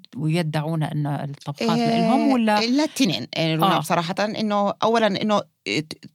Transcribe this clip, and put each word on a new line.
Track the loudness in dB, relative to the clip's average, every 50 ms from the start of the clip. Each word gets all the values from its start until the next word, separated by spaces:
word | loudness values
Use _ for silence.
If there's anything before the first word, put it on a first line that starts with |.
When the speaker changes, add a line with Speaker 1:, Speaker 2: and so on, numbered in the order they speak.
| -20 -16 -10
Speaker 1:
ويدعون | -6 -2 -2 0 0 -2 -2 -4 -4 -4 -2 -2 -2 -2
إنه | -2 -2 -4 -2 -2 -4 -4 -6
الطبخات | -8 -10 -10 -10 -12 -8 -4 0 0
Speaker 2:
إيه، | 2 2 2
Speaker 1:
لإلهم | 2 2 2 2 2 2 2 4 2
ولا؟ | 2 2 2 2 2 2
Speaker 2:
لا، | 2 2 2 2 0
التنين. | 0 0 0 0 0 0 -2 -4 -6 -4
إيه، | -2 0 0 2
رونا، | 2 2 2 2
Speaker 1:
آه. | 2
Speaker 2:
بصراحة | 0 0 0 0 0 -2 -2 -2
إنه | -2 -2 -2 -2 -2 0 0 0 0 0 0 0 0
أولًا | 2 2 4 2 2 2 0 0
إنه | 0 0 0 0 -4 _ _ _
ت-، | -4 -4 -4 -4 -4 -10 -14 -14 -6